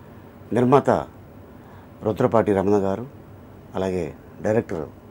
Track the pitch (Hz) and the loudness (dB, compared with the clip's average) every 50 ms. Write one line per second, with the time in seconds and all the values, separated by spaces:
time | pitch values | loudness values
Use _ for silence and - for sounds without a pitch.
0 | - - - - - - - - - - 101 117 123 123 139 135 - 131 110 80 | -20 -20 -20 -20 -20 -20 -20 -20 -12 -4 -2 0 4 4 4 4 4 4 2 0
1 | 67 - - - - - - - - - - - - - - - - - - - | 0 -4 -12 -20 -20 -20 -20 -20 -20 -20 -20 -20 -20 -20 -20 -20 -20 -20 -20 -8
2 | - 110 104 - 123 117 113 113 104 107 101 95 92 101 104 104 95 98 95 104 | -6 -4 -2 0 0 2 4 2 2 4 2 2 2 2 2 2 0 0 -4 -4
3 | 123 139 - - - - - - - - - - - - - 92 92 95 92 92 | -8 -12 -16 -20 -20 -20 -20 -20 -20 -20 -20 -20 -20 -12 -8 -6 -4 -2 -2 -4
4 | 82 71 69 - - - - - 80 101 107 113 107 - 98 82 71 69 - - | -6 -6 -10 -14 -20 -20 -20 -8 -4 -2 0 0 -2 -2 -6 -8 -8 -10 -12 -18
5 | - - | -20 -20